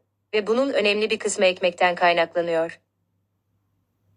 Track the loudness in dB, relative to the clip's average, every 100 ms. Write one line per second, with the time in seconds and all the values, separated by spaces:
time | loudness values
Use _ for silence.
0 | _ _ _ -2 0 0 0 0 0 0
1 | -2 -2 -4 0 0 0 -2 0 0 2
2 | 2 2 0 -2 -2 -2 -2 -8 _ _
3 | _ _ _ _ _ _ _ _ _ _
4 | _